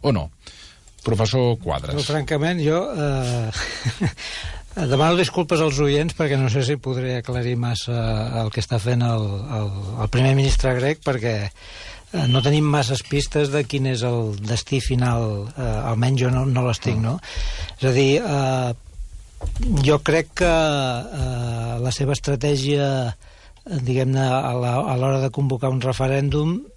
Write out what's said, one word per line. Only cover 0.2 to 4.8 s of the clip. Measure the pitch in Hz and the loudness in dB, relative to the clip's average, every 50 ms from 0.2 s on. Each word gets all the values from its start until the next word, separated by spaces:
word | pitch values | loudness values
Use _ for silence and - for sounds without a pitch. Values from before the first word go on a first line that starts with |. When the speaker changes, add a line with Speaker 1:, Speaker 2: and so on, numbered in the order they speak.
| 76 80 - _ - - - - - - - - _ - - - | 0 -6 -10 _ -20 -20 -20 -20 -20 -20 -20 -20 _ -20 -20 -6
Speaker 1:
Professor | - 113 113 101 113 104 120 131 123 120 117 - | -2 0 2 2 2 2 2 2 4 2 2 0
Quadras. | - 87 73 69 - - 135 | -2 -4 -4 -4 -4 -4 -4
Speaker 2:
Però, | 147 143 | -2 -2
francament, | - 147 156 147 - 156 143 147 170 180 175 | 0 -2 -2 0 0 0 0 2 0 0 2
jo, | 147 151 156 175 196 294 254 | 2 2 2 2 0 -2 -4
eh, | 170 147 143 139 135 127 123 123 120 113 110 - - - - - - - 120 - - 196 135 - - - - - - - - - - - - - | -2 -2 0 0 0 0 0 0 0 -2 -2 -4 -6 -6 -8 -8 -4 -4 -4 -2 0 -2 -2 -2 -6 -14 -12 -12 -10 -10 -10 -10 -12 -14 -12 -6
<laughs> | - | -4